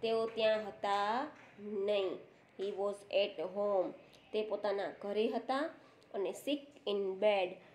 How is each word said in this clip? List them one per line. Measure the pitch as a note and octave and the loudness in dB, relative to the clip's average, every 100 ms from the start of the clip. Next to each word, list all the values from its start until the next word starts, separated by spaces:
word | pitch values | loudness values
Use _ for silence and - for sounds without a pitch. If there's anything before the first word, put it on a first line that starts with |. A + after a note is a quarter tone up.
તેઓ | A3+ A3+ A3+ | 2 2 0
ત્યાં | A3+ A3 A3 G#3 | 2 2 2 0
હતા | G3 G3+ G3+ G3+ A#3 D4+ - - - | -4 0 2 2 0 -2 -8 -20 -14
નહીં. | G#3 G#3 G3 G#3 F#3+ D3 - - - - | -6 -2 2 2 0 -4 -12 -20 -20 -8
He | G3 | -6
was | F#3 G3+ G3+ - | -2 -4 -4 -2
at | - G3+ - E3 | 0 0 0 -6
home. | F#3+ G3+ G3 E3+ - - - - | -2 2 2 2 -2 -16 -20 -6
તે | G#3+ | -4
પોતાના | G#3+ G#3 G#3 G3+ F3+ - | -2 -2 0 0 -2 -4
ઘરે | G3+ G3+ A3+ | -4 2 2
હતા. | C4 - C4 D#4+ - - - - | 0 -2 -2 -2 -6 -20 -20 -10
અને | - F#3 | -4 -2
sick | G3+ - C#4+ - - - | -2 -2 -4 -4 -12 -4
in | G3+ G3 F#3+ | 0 0 2
bed. | G#3+ G3+ F3+ F3+ - | 4 4 2 -4 -16